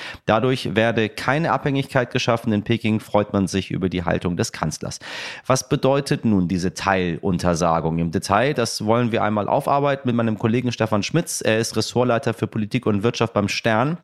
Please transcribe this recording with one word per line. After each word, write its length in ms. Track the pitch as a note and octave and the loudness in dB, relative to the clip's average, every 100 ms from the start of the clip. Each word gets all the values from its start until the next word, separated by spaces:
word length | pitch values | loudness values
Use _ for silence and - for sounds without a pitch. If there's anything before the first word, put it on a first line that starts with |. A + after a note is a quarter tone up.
| - - | -14 -10
Dadurch 520 | - A2 B2+ C3 - F#2+ | 2 4 4 0 0 2
werde 320 | A2+ A2+ G#2+ | 2 2 0
keine 420 | - - C#3 E3 | -2 0 0 2
Abhängigkeit 640 | C3 D3+ C#3 C3+ C3+ B2 | 0 0 -2 0 0 0
geschaffen. 400 | B2+ - A#2 - | 0 0 0 2
In 100 | G#2 | 0
Peking 380 | - A#2 A2+ G#2+ | 0 0 2 -2
freut 320 | - G#2 G#2 | 0 0 2
man 160 | G2+ F#2 | 0 0
sich 240 | F#2+ F#2 | 0 -2
über 160 | F2 F#2 | -2 -2
die 160 | F2+ | -2
Haltung 320 | E2+ F2 F2+ F2 | 0 0 0 -2
des 160 | - | -4
Kanzlers. 480 | - D#2+ - - - - - - - - | -2 -4 -4 -10 -12 -12 -12 -12 -14 -2
Was 200 | C3 - | -2 0
bedeutet 560 | D3+ C3 C#3 C#3 D3 | 0 2 2 0 0
nun 220 | A#2 G2+ F2 | 2 2 2
diese 280 | F#2 F2+ | 0 -2
Teiluntersagung 1200 | - - F#2+ F2+ E2 - F2 F2+ E2+ E2+ E2 D#2 E2 | -2 0 2 2 -2 -2 0 0 2 2 2 0 -2
im 140 | E2+ | -2
Detail? 420 | F2+ - G2 C3 | -2 0 2 2
Das 300 | C#3+ A2+ - | 0 -2 -2
wollen 260 | G#2+ A#2 A#2+ | 0 2 2
wir 140 | G#2+ | 0
einmal 240 | G#2 G#2+ G2 | 0 0 0
aufarbeiten 580 | A#2+ C#3+ C#3+ C#3+ C#3 B2 | 0 2 0 0 -2 -2
mit 80 | |
meinem 240 | A#2 A2+ G#2+ | 0 0 0
Kollegen 320 | A#2 A#2+ B2 | 0 0 -2
Stefan 320 | - A2 G#2+ | -2 0 0
Schmitz. 380 | G2 D3+ - - | 0 -2 -2 -4
Er 180 | - A2 | 0 0
ist 180 | A2+ A2+ | 0 -2
Ressortleiter 580 | G#2+ A#2+ B2 A#2 A#2 | -2 0 2 2 0
für 120 | A2 A2 | -2 -4
Politik 400 | A2+ G#2 C3 A2+ | -4 -2 -2 0
und 160 | G#2 | 0
Wirtschaft 300 | A2+ - A2+ | 0 0 0
beim 160 | G#2 G2+ | 2 0
Stern. 500 | - A#2 A2 C3+ E3+ | 0 0 2 0 -2